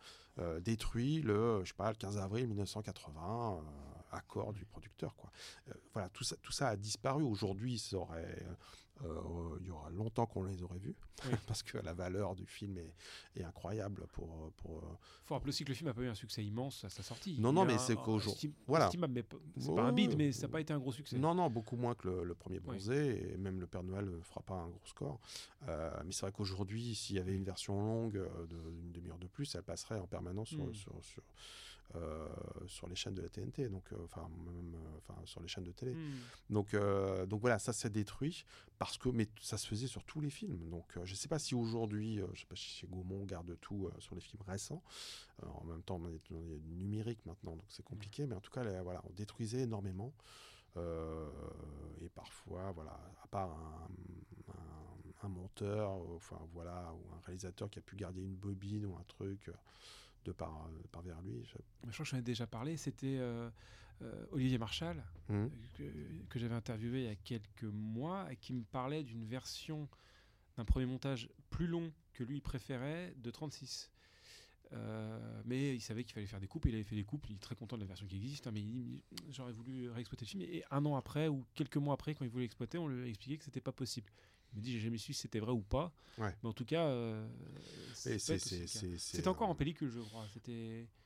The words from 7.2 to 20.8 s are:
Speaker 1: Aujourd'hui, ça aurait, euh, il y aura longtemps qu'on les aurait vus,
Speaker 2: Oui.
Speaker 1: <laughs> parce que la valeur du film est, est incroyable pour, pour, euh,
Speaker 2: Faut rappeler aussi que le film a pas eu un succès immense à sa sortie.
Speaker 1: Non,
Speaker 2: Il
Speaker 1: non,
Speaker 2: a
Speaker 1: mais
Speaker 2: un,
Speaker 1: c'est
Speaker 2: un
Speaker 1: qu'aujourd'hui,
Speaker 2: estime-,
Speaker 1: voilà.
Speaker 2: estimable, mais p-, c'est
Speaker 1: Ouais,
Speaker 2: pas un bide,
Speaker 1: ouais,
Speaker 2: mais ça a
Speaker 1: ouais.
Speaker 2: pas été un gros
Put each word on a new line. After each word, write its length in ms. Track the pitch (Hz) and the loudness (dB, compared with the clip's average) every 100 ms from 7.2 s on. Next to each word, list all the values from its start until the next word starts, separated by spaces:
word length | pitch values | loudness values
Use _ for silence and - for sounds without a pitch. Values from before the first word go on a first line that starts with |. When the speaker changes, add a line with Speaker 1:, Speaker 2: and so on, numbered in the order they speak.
Speaker 1:
Aujourd'hui, 560 | 139 101 101 98 123 113 | 4 4 4 2 0 0
ça 180 | - 95 | 0 0
aurait, 480 | 87 82 85 - - 87 - - - - | 0 -2 -4 -4 -6 -8 -10 -18 -18 -8
euh, 540 | 82 80 85 85 85 78 | -4 -2 -2 -2 -2 -4
il 80 | 92 | -4
y 40 | |
aura 180 | 80 80 | -6 -4
longtemps 360 | 87 110 113 113 | -2 0 2 2
qu'on 180 | 101 | 2
les 200 | 92 92 | -2 -2
aurait 160 | 87 90 | -4 -4
vus, 160 | 113 208 - - 135 | -6 -6 -10 -6 0
Speaker 2:
Oui. 60 | |
Speaker 1:
<laughs> 160 | 120 - | 0 2
parce 160 | 107 | -2
que 140 | - 113 | -2 -4
la 140 | 90 | -2
valeur 400 | 87 90 92 95 | -2 0 2 0
du 120 | 92 95 | -2 -6
film 320 | - 101 92 | -6 -4 -4
est, 180 | 82 82 - - - - | -6 -10 -12 -12 -10 -6
est 80 | |
incroyable 640 | 85 - 85 107 101 98 82 | -6 -4 -2 -2 -2 -4 -6
pour, 400 | - 82 80 78 - | -6 -6 -6 -8 -8
pour, 220 | 85 80 | -8 -6
euh, 200 | 82 82 - - - | -8 -10 -14 -18 -4
Speaker 2:
Faut 80 | |
rappeler 160 | 135 135 | 0 0
aussi 160 | 139 139 | 0 0
que 40 | |
le 60 | 117 | 0
film 140 | 156 | 0
a 40 | |
pas 80 | 117 | 0
eu 60 | 127 | 0
un 80 | 107 | -2
succès 300 | 110 - 104 | -4 -2 0
immense 400 | 110 135 - 98 | 0 0 -4 -8
à 40 | |
sa 140 | - | -8
sortie. 340 | 98 117 196 135 | -6 -6 -2 6
Speaker 1:
Non, 100 | 117 | 8
Speaker 2:
Il 40 | 165 | 10
Speaker 1:
non, 60 | |
Speaker 2:
a 20 | 175 | 10
Speaker 1:
mais 80 | |
Speaker 2:
un, 40 | 110 | 8
Speaker 1:
c'est 160 | 117 | 6
Speaker 2:
un 20 | 110 | 4
Speaker 1:
qu'aujourd'hui, 340 | - 107 101 - 151 | 6 6 4 2 -2
Speaker 2:
estime-, 60 | - - | -2 4
Speaker 1:
voilà. 180 | 160 175 | 8 8
Speaker 2:
estimable, 280 | 175 156 | 8 4
mais 100 | 120 | 2
p-, 120 | 117 - 156 131 | -2 -8 -8 -2
c'est 100 | 131 | 4
Speaker 1:
Ouais, 60 | 175 | 6
Speaker 2:
pas 80 | |
un 80 | 226 | 8
bide, 200 | - 220 | 8 8
Speaker 1:
ouais, 40 | 151 | 8
Speaker 2:
mais 160 | 147 | 6
ça 120 | 120 | 4
a 20 | 113 | 0
Speaker 1:
ouais. 60 | |
Speaker 2:
pas 80 | 160 | 0
été 100 | 156 | 2
un 80 | |
gros 140 | 147 | 0